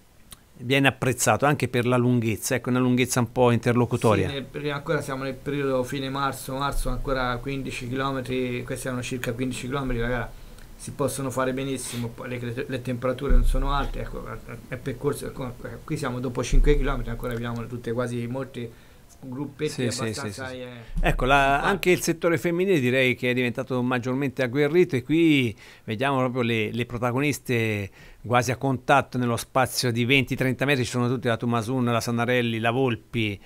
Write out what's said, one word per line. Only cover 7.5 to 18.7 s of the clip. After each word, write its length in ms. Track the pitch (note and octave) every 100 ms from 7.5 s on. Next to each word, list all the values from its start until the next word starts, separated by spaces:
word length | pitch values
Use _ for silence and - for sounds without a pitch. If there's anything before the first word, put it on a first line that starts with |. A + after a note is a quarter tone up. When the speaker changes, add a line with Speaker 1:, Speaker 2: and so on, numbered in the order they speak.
| C#3 B2+ - B2
Speaker 2:
chilometri, 760 | C3 C3+ C3+ B2 B2+ B2 B2
questi 240 | A#2+ B2+ C3+
erano 140 | B2
circa 320 | A#2 B2+ B2+
quindici 320 | A#2 C3 B2 A#2+
chilometri, 320 | C#3 C3 A#2+
la 60 | A#2
gara 240 | B2 A2 - - - - -
si 140 | -
possono 380 | - C3+ C#3 C3+
fare 220 | C3 C3
benissimo, 540 | C3 C3+ C3 - A#2+ A#2
poi 220 | - C3
le, 100 | B2
le, 260 | A#2+ A#2 C#3+
le 140 | C3
temperature 520 | B2+ B2 B2+ B2+ C#3
non 100 | B2
sono 300 | B2 C3 C#3
alte, 280 | C#3+ B2 A#2+
ecco, 240 | - B2 A#2 A2+ - B2 -
è 60 | B2
percorso, 480 | C#3 B2 C#3+ B2 B2+
ecco, 260 | - B2+ A#2+ - -
qui 140 | - D#3
siamo 220 | C3+ B2
dopo 200 | B2+ B2
cinque 360 | A#2+ C#3 C#3+ C#3+
chilometri, 340 | C3 B2+ A#2+
ancora 220 | A#2 B2
abbiamo 320 | A#2 A#2+ A#2 A2+
tutte 240 | A#2 A#2
quasi 340 | A#2 A#2+ A#2+ A#2+
molti 420 | C3 B2+ B2 A#2